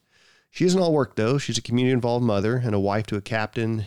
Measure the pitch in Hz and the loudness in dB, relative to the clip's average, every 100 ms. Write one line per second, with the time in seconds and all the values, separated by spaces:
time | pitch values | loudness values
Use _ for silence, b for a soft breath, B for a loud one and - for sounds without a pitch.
0 | _ b b b b - 180 190 170 151 | _ b b b b 0 2 2 2 2
1 | 123 - 110 139 - 113 - 120 127 127 | 0 0 0 0 -2 -4 -2 0 2 2
2 | 120 120 120 101 107 127 120 101 98 104 | 0 0 2 2 0 0 0 0 0 -2
3 | 107 101 - 110 107 120 113 110 | -2 -6 -4 -4 -4 -4 -4 -4